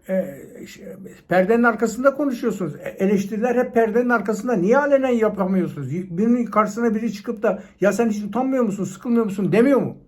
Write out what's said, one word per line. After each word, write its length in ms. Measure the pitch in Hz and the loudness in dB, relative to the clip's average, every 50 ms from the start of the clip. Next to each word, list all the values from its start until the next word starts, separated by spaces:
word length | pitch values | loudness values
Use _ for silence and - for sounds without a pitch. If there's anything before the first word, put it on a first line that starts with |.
| _ - | _ -2
e, 280 | 190 190 - - - - - - - - - | -2 -2 -2 -4 -10 -14 -18 -18 -18 -18 -18
ş-, 300 | - - - - - - - - - - - _ _ | -18 -18 -18 -16 -16 -16 -16 -18 -20 -20 -20 _ _
perdenin 340 | 170 185 185 185 226 240 | 2 2 4 4 4 4
arkasında 520 | 240 240 226 - 233 220 208 240 254 277 269 | 4 2 2 2 -2 -4 -2 2 2 2 2
konuşuyorsunuz. 600 | 277 294 277 240 - 277 233 185 - 180 151 143 | 2 -2 -2 -2 -2 -4 -4 -2 -2 -6 -6 -6
E, 120 | - - - | -8 -12 -12
eleştiriler 680 | - - 190 196 208 190 196 - 226 202 233 247 240 | -4 -2 0 2 2 0 0 -2 -4 -2 0 0 2
hep 180 | 247 247 247 - | 0 0 2 2
perdenin 340 | 233 226 214 202 240 247 240 | 2 2 4 2 0 2 2
arkasında. 440 | 247 226 190 226 214 196 214 247 | 0 0 0 -2 -4 -4 -2 -2
Niye 260 | 240 190 170 202 240 277 | 0 0 4 4 4 4
alenen 300 | 294 285 285 269 262 262 | 4 4 2 2 4 2
yapamıyorsunuz? 840 | 240 233 214 214 202 196 190 185 190 185 165 147 139 147 139 127 | 2 2 2 0 0 0 -2 0 2 0 0 -2 -4 -8 -8 -6
Y-, 260 | 143 180 185 185 165 175 | -6 -6 -6 -6 -2 0
birinin 260 | 220 233 240 247 226 | 2 2 2 2 0
karşısına 500 | 190 - 208 214 208 214 233 233 233 208 | 0 2 2 2 2 -2 -2 -2 0 0
biri 180 | 214 233 226 | 0 -4 -4
çıkıp 300 | 190 - - 247 220 214 | -6 -6 -8 -8 -6 -2
da 200 | - 214 185 - - - _ _ | -2 -2 -2 -2 -8 -18 _ _
"Ya 120 | 180 202 | 0 2
sen 160 | 196 202 233 226 | 2 2 0 0
hiç 160 | 208 208 208 | 0 -4 -6
utanmıyor 400 | 190 196 233 262 262 269 262 240 | -4 -4 -4 -2 0 0 0 0
musun, 200 | 208 190 196 180 | -2 -2 -4 -6
sıkılmıyor 400 | - - - - 254 233 233 226 | -8 -8 -10 -4 0 0 0 0
musun?" 280 | 202 - 208 196 160 | 0 -2 -2 0 2
demiyor 280 | 156 214 247 285 277 233 | 4 4 4 4 4 2
mu? 160 | 170 123 - - - | 0 -2 -8 -12 -20